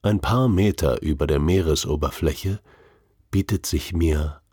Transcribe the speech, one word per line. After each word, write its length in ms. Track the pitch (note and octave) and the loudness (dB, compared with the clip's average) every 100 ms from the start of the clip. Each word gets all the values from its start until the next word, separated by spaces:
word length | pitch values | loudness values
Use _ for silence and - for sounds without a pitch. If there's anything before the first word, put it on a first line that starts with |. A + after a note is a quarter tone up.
ein 180 | G#2 G#2 | -2 0
paar 280 | - B2 C3 | 0 2 4
Meter 540 | F#2 G2+ - D#2+ A#1 | 4 2 2 0 0
über 260 | D#2 C#2+ C#2+ | -2 -2 0
der 120 | C#2+ | 2
Meeresoberfläche, 1200 | D#2 F#2+ E2 C#2+ - D2+ D2 - E2 - F#2+ G2+ _ - _ _ _ _ _ | 2 2 2 0 -2 -2 -4 -2 -4 -2 -6 -6 _ -20 _ _ _ _ _
bietet 340 | G2 - F#2+ - | -2 0 -2 -2
sich 280 | - - | -6 -4
mir 480 | F2 E2 D2+ D2+ - _ | -2 0 0 -2 -6 _